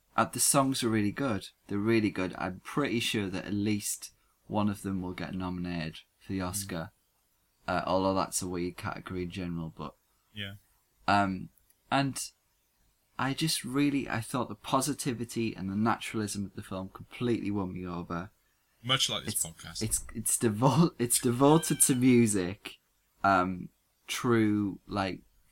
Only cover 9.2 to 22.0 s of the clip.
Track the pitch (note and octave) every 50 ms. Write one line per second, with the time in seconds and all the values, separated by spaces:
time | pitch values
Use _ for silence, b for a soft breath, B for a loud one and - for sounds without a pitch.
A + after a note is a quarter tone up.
9.2 | F2+ F2 F2+ G2 F2+ F2 E2+ E2+ E2 D#2+ - - D#2 C#2+ - _ _ _ _ _
10.2 | _ _ - G#2 G2+ G2+ G#2 G#2 _ _ _ _ _ _ _ _ - - G2+ G2+
11.2 | G2+ G2 F#2+ F2+ - - _ _ _ _ _ _ _ - - C3+ C#3 C3+ B2+ -
12.2 | - - _ _ _ _ _ _ _ _ _ _ _ _ _ _ _ _ _ -
13.2 | B2 C3+ C3+ - D#3+ D#3+ - - - B2 B2+ C#3 C#3+ C#3+ C#3 C#3 - - - A2+
14.2 | A2+ - - B2+ A2+ - G#2 - - - C#3 C3+ B2+ D3 C3 - - D3 A#2 A#2
15.2 | A#2+ A#2 - A#2+ A2+ A2 - - F#2 F#2+ G2 G#2 A2 A2+ G#2 - - - - A2+
16.2 | G#2+ G2+ - G#2 G2+ F#2 - - G#2 - F#2+ F#2 F#2+ F#2 - - G#2 - - -
17.2 | B2 A#2+ A#2 - - G2 G2+ G#2 F#2+ F#2 F2+ F2+ F2+ F2+ F2 E2+ F2 - F2+ E2+
18.2 | F#2 - _ _ _ _ _ _ _ _ _ _ A2+ A#2+ C3 C3 - - A2 -
19.2 | - - A2 - - E2 E2 - - - F2 - G#2+ G#2+ - - - - - A2+
20.2 | G#2+ - - - B2 A2+ G#2 G#2+ B2+ C#3 B2 D3+ F3 - - - A#2+ A#2+ - -
21.2 | - B2 A#2+ B2 C#3 C#3+ D#3 D#3+ D#3+ - D#3+ B2 - - C3+ B2